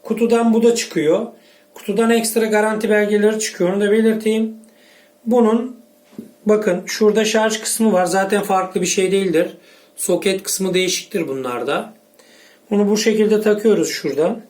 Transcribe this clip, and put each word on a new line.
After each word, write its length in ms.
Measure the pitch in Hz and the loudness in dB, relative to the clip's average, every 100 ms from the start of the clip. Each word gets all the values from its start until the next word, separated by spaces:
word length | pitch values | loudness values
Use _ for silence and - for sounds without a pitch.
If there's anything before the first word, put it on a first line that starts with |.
Kutudan 520 | - 220 226 233 233 | -6 -2 0 2 2
bu 80 | 220 | 4
da 120 | 233 | 2
çıkıyor. 520 | 233 - - 147 190 233 - _ _ _ | 2 -2 -2 2 0 -2 -14 _ _ _
Kutudan 360 | - - 202 226 | -14 -6 0 2
ekstra 360 | 233 226 233 214 | 2 0 -2 0
garanti 440 | 214 214 214 214 | 0 0 -2 0
belgeleri 500 | 214 208 208 208 220 | 0 2 2 2 0
çıkıyor. 320 | - - 175 | -6 -2 -2
Onu 80 | 196 | 0
da 100 | 208 | 0
belirteyim. 640 | 220 220 220 220 220 220 - - _ _ _ _ _ 226 | 2 2 0 0 0 -2 -6 -20 _ _ _ _ _ 0
Bunun 500 | 247 220 233 254 - _ _ _ - - _ 208 | 2 4 2 -2 -12 _ _ _ -20 -20 _ 0
bakın 360 | 214 214 175 - | 0 2 -2 -6
şurada 380 | - 214 208 | 0 2 2
şarj 360 | 220 220 220 220 | 0 0 0 -2
kısmı 320 | - - 220 | -6 0 2
var. 140 | 185 180 | 2 2
Zaten 360 | 190 190 202 | 0 0 -2
farklı 380 | 196 190 185 190 | 0 -2 -2 -4
bir 60 | 180 | -2
şey 260 | - 185 | 0 0
değildir. 440 | 196 190 160 175 - - - _ - | 0 0 0 0 -6 -20 -20 _ -10
Soket 460 | - 175 - 190 | -2 -2 -2 -4
kısmı 320 | - - 190 | -6 -4 -2
değişiktir 540 | 185 185 - - 196 147 | -2 -2 -4 -6 -6 -6
bunlarda. 640 | 135 127 120 120 170 220 - _ _ _ - - _ _ | -6 -6 -6 -4 -4 -6 -16 _ _ _ -20 -20 _ _
Bunu 200 | 202 202 | 0 2
bu 60 | 214 | 2
şekilde 440 | 226 214 208 214 | 2 2 2 2
takıyoruz 480 | 214 208 226 175 156 | 2 2 2 2 0
şuradan. 520 | - 147 135 170 226 - | -4 -4 0 -2 -2 -12